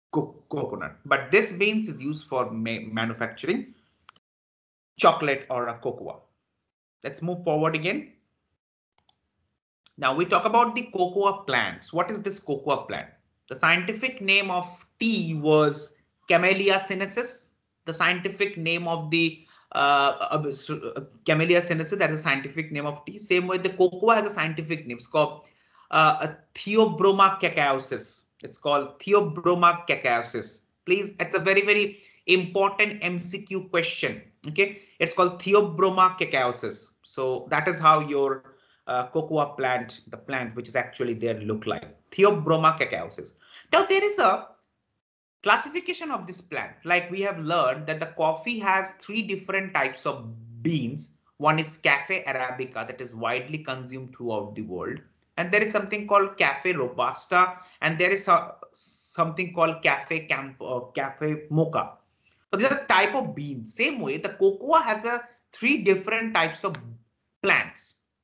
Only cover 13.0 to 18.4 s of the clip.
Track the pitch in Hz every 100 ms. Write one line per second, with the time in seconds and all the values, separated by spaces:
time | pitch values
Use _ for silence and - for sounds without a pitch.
13 | - _ _ _ - 131 160 175 180 220
14 | 254 226 196 196 196 180 180 - _ -
15 | 226 202 160 156 151 151 147 143 - -
16 | _ _ - 170 180 190 196 190 196 190
17 | 196 233 240 - - _ _ _ - 160
18 | 170 180 185 190